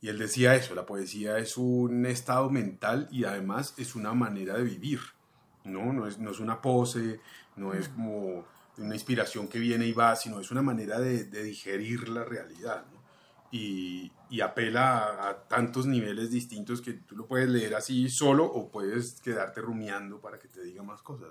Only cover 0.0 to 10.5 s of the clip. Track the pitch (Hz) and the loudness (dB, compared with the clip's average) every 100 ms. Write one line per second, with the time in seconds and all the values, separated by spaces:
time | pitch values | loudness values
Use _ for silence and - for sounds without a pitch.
0 | 110 107 110 127 123 131 123 90 90 101 | -8 -4 -2 6 8 8 6 -4 -6 -6
1 | 95 104 104 110 110 - 127 123 123 120 | -6 -4 -2 0 -2 0 2 4 4 2
2 | 123 123 - 127 135 135 101 92 107 123 | 0 0 2 2 4 2 0 -2 0 0
3 | 147 131 104 101 95 110 139 - 120 120 | -2 -2 -2 -2 -4 -4 -4 -8 -8 -6
4 | 107 120 117 101 95 107 123 92 139 135 | 0 2 2 0 -2 0 0 -2 -2 -4
5 | - - _ _ _ _ 98 95 117 135 | -4 -18 _ _ _ _ -8 -4 -2 0
6 | 107 101 110 95 110 113 135 123 123 120 | -2 -6 -8 -6 -4 -2 2 4 4 0
7 | 113 110 - - - - 98 95 95 120 | -4 -6 -12 -20 -18 -10 -4 -4 -4 -6
8 | 110 104 98 87 85 - - - 107 104 | -4 -4 -4 -6 -10 -20 -20 -10 -6 -6
9 | - 120 104 110 101 117 120 117 117 113 | 0 0 0 -2 -6 -2 2 2 2 4
10 | 117 113 113 104 95 | 4 4 0 -8 -4